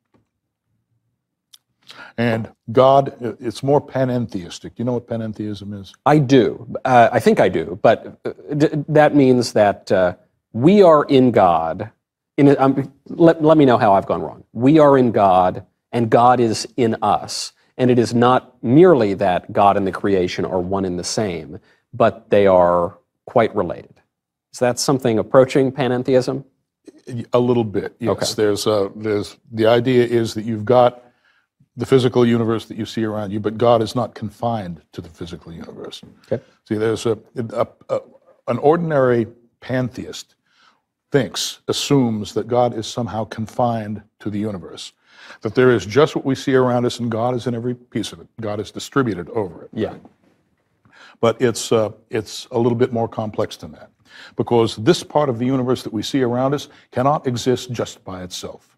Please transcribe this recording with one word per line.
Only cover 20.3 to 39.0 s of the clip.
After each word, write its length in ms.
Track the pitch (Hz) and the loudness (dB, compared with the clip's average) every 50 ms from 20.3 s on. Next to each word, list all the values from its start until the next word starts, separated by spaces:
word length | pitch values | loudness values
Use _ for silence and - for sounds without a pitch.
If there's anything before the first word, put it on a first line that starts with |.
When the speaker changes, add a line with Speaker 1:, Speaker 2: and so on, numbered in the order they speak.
| - - 92 | -2 -6 -6
Speaker 2:
are 140 | - - 95 | -4 -4 -4
one 260 | 90 92 98 98 98 | -4 -4 -4 -4 -4
and 140 | 92 90 87 | -4 -6 -6
the 40 | 87 | -8
same, 560 | - - - 110 101 87 82 78 69 78 - - _ _ _ _ _ - | -6 -6 -4 -4 -4 -6 -8 -12 -14 -16 -20 -20 _ _ _ _ _ -2
but 360 | 120 117 110 - - - _ | 0 0 0 0 -2 -4 _
they 160 | - 101 101 | 2 4 4
are 520 | 98 92 90 90 87 87 87 87 92 - - _ _ _ _ _ | 6 6 6 4 4 2 0 -2 -4 -6 -12 _ _ _ _ _
quite 300 | - - 131 117 104 - | -4 0 0 0 0 -2
related. 460 | 104 95 85 69 - - - _ _ _ _ _ _ _ _ _ _ _ _ - | -4 -6 -6 -8 -12 -16 -20 _ _ _ _ _ _ _ _ _ _ _ _ -8
Is 60 | - | -4
that 200 | 127 123 120 - | -2 -2 -2 -2
something 400 | - - 143 127 - 123 113 107 | -2 -2 -2 0 0 0 0 0
approaching 520 | 98 110 - 135 127 127 - 139 135 135 | -2 2 4 4 4 4 2 0 0 0
panentheism? 720 | 131 - 135 120 123 123 127 - 131 127 123 - 135 135 143 - _ _ _ _ _ _ _ - _ _ _ - - 120 110 - - | -2 -4 -4 -2 -2 -2 -2 0 0 0 0 0 -4 -8 -10 -14 _ _ _ _ _ _ _ -20 _ _ _ -14 -12 -12 -8 -2 -2
Speaker 1:
A 60 | 123 | 0
little 240 | 123 123 127 120 117 | 2 2 2 0 0
bit, 320 | 107 95 104 - - - _ | -2 -4 -6 -8 -8 -10 _
yes. 120 | 123 110 | -4 -4
Speaker 2:
Okay. 220 | 98 - - - - | -4 -4 -4 -6 -2
Speaker 1:
There's 320 | - 110 104 104 101 - 113 | -2 0 0 0 -2 -2 -2
a, 240 | 107 104 98 101 - | 0 0 -2 -4 -6
there's, 420 | 110 107 110 104 104 98 - - _ _ _ | -8 -6 -4 -4 -4 -4 -8 -12 _ _ _
the 140 | 117 110 110 | -4 0 2
idea 400 | 110 120 120 120 131 131 120 120 | 2 2 2 2 2 2 2 2
is 280 | 120 120 117 117 113 - | 2 0 -2 -2 -2 -4
that 100 | 110 104 | -8 -8
you've 220 | 117 113 107 104 | -6 -8 -6 -2
got 380 | 107 123 123 123 120 - - - _ _ _ _ _ _ _ _ _ _ _ _ _ _ 127 | 2 4 4 4 4 2 -2 -10 _ _ _ _ _ _ _ _ _ _ _ _ _ _ -10
the 80 | 120 | -2
physical 400 | - 131 135 117 127 - 123 123 | 2 2 4 4 2 2 2 2
universe 400 | 117 117 117 117 110 113 107 - | 4 2 2 0 -2 -2 -4 -6
that 120 | - 107 - | -10 -10 -10
you 80 | 107 | -10
see 180 | - - 117 110 | -8 -6 -6 -4
around 280 | 107 107 107 107 98 | -4 -4 -6 -8 -8
you, 80 | 98 107 | -8 -6
but 180 | 101 107 110 110 | -6 -6 -4 0
God 240 | 120 117 120 113 | 2 4 4 4
is 140 | 113 104 - | 2 0 -4
not 180 | 127 113 101 - | -4 -6 -6 -8
confined 680 | - - 104 - - - 117 117 110 98 87 87 80 _ _ | -12 -12 -12 -10 -8 -6 -6 -6 -6 -8 -10 -14 -16 _ _
to 100 | _ - | _ -18
the 80 | 87 87 | -18 -18
physical 440 | 82 _ 92 85 87 80 - - 82 | -16 _ -16 -16 -16 -18 -18 -20 -18
universe. 480 | 78 78 - - - 71 - - - - - - _ _ _ | -18 -18 -18 -18 -18 -18 -18 -18 -20 -20 -20 -20 _ _ _
Speaker 2:
Okay. 140 | 123 120 - _ _ _ _ _ | -8 -8 -8 _ _ _ _ _
Speaker 1:
See, 80 | 110 | -6
there's 300 | 107 107 113 110 98 - | -4 -2 -2 -2 -2 -2
a, 120 | 120 110 101 - _ _ | -4 -4 -4 -8 _ _
a, 320 | 131 120 110 104 117 117 - _ _ _ - | -12 -10 -8 -6 -4 -6 -6 _ _ _ -6
a, 100 | 127 113 - - _ _ _ _ _ _ _ - | -6 -6 -6 -10 _ _ _ _ _ _ _ -8
an 100 | 120 117 | -6 0
ordinary 720 | - 143 160 175 170 160 156 143 | 2 2 2 2 0 -2 0 0